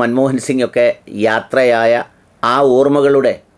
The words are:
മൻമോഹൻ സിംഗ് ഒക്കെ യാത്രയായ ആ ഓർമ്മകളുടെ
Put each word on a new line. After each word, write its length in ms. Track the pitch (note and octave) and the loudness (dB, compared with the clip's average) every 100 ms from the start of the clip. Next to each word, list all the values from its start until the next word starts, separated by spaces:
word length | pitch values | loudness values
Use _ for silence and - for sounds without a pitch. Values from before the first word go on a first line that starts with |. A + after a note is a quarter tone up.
മൻമോഹൻ 380 | A#2 B2+ C3+ C3 | -2 0 -2 -2
സിംഗ് 280 | - C3 A#2 | -4 -4 -4
ഒക്കെ 200 | - A#2 - - G#2 A2 | -2 -2 -4 -10 -4 -2
യാത്രയായ 680 | A2 - C3 B2+ A#2 A2+ A#2+ - _ _ _ | -2 -2 0 0 2 0 0 -4 _ _ _
ആ 140 | A2+ C3 C#3 B2+ | -2 0 2 2
ഓർമ്മകളുടെ 580 | C#3 C#3+ C#3 C#3 B2 F#2+ _ | 2 2 2 2 0 -4 _